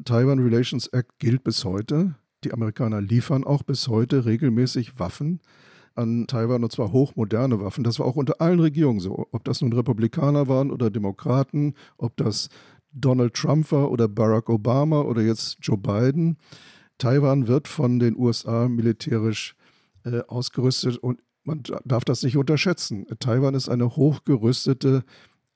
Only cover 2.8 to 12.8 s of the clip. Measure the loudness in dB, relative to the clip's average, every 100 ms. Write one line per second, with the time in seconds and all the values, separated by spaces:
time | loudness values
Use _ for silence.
2.8 | -2 -2 0 2 2 0 0 -2 -2 -4
3.8 | -2 0 2 0 2 0 2 2 0 -2
4.8 | -6 -6 -8 -6 -4 -6 _ _ -20 -20
5.8 | _ -6 -2 -2 -2 -2 0 0 -2 -2
6.8 | 0 2 2 0 -2 0 0 0 -2 -4
7.8 | -2 0 -2 0 -2 0 2 4 4 4
8.8 | 2 2 -2 -6 -6 -6 -4 -2 0 0
9.8 | 0 0 0 0 0 2 2 0 0 -2
10.8 | -2 -2 -4 -4 -2 0 0 -2 -2 -4
11.8 | -14 -8 -6 -2 -2 -4 -6 -12 -20 _